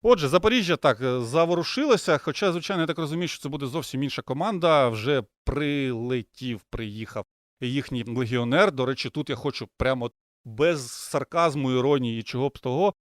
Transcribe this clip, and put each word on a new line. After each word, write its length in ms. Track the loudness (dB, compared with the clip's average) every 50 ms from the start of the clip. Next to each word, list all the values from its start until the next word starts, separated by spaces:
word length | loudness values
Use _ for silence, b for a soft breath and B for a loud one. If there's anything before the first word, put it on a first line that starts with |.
| 8
Отже, 220 | 6 6 6 6 4
Запоріжжя 480 | 4 4 4 6 4 4 2 2 0 4
так, 240 | 4 4 4 4
е, 200 | 2 0 0 0
заворушилося, 960 | -2 0 2 2 4 4 4 0 0 -2 -2 -2 2 4 2 2 4 2 0 2
хоча, 340 | 0 -4 -4 0 0 0
звичайно, 300 | 0 0 -4 -4 -2 -2
я 60 | -2 -2
так 100 | -2 -4
розумію, 300 | -4 -4 -4 -4 -4 -4
що 120 | -6 -8 -8
це 60 | -8
буде 160 | -6 -6 -6
зовсім 380 | -4 -4 -6 -6 -6 -4 -4 -4
інша 180 | -4 -4 -8
команда, 680 | -6 -6 -4 -2 -2 -2 -2 2 4 4 6 6 6 4
вже 340 | 2 0 -2 0 0 0 0 _ _ _ _
прилетів, 1160 | -4 -2 -2 -2 -2 -2 -2 -2 -2 -4 -4 -4 -2 -4 -4 -4 _ _ -12 -8 -8 -8 -8 _ _
приїхав 560 | -10 -10 -8 -8 -8 -10 -12 -10 -10 -12 -12 _ _ _ _ _ _ _
їхній 420 | -6 -2 -2 -2 -4 -4 -6 -6 -6
легіонер. 680 | -4 -2 -2 -2 0 0 -2 0 2 4 4 4 4
До 140 | 2 0 -2
речі, 240 | -2 -2 -4 -6 -8
тут 200 | _ -6 -6 -6
я 60 | -6
хочу 320 | -6 -4 -6 -6 -6 -12 -14 _ _
прямо 340 | -2 0 0 -2 -4 -8 _ _ _ _ _ _ _
без 460 | -16 -4 0 2 2 2 0 -4 -10
сарказму, 800 | -12 -14 -14 -6 -4 -4 -4 _ 0 2 2 2 2 0 -2 0
іронії, 520 | 0 2 4 4 2 2 2 -2 -4 -6 -8
чого 260 | -6 -4 -4 -4 -4
б 100 | -4 -6
того 340 | -6 -4 -2 2 0 0 0 _